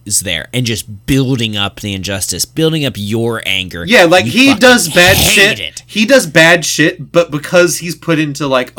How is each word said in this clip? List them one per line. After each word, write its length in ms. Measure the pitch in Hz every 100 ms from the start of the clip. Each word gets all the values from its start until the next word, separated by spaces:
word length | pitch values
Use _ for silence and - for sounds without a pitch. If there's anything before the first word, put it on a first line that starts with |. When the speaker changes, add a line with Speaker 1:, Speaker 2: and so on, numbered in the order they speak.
| -
Speaker 1:
is 140 | 101
there 280 | 92 82 -
and 140 | 123 120
just 400 | 107 - 101 -
building 500 | 135 127 131 113 104
up 240 | 101 -
the 120 | 107
injustice, 540 | 98 95 98 - 85 -
building 380 | - 160 160 139
up 80 | 101
your 460 | 101 113 117 110 -
anger. 380 | 95 92 85
Speaker 2:
Yeah, 200 | 165 233
like, 200 | 170 185
Speaker 1:
You 60 | 220
Speaker 2:
he 140 | 208 277
Speaker 1:
fucking 120 | 233
Speaker 2:
does 280 | 254 240 170
bad 280 | 170 180 196
Speaker 1:
hate 160 | 165
Speaker 2:
shit. 260 | 208 196 110
Speaker 1:
it. 220 | 82 - -
Speaker 2:
He 180 | 208 220
does 200 | 269 165
bad 380 | 160 160 175
shit, 480 | 160 - 160 180 135
but 180 | 170 165
because 480 | 143 - 180 175 -
he's 160 | 175
put 240 | 156 - 156
into, 300 | 156 139 143
like, 240 | 131 127